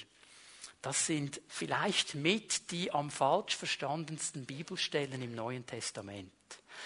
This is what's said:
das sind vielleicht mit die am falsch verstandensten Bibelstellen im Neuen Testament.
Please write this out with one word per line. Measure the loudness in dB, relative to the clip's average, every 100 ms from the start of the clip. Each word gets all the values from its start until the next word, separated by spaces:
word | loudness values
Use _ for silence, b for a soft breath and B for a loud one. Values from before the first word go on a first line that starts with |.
| -10 _ b b b b b -8
das | -2 0 2
sind | 2 0 -4 -10
vielleicht | -6 0 2 4 4 2 2
mit | 4 4 2 -2 -2
die | -2 0
am | 0 0
falsch | 4 6 6 4 -2
verstandensten | 0 -2 0 -2 -2 -4 -4 -4 -6
Bibelstellen | -6 -6 -2 0 2 0 -2
im | -4
Neuen | -2 -2 -4 -6
Testament. | -6 -4 -6 -8 -8 -10 -16 _ -20 B B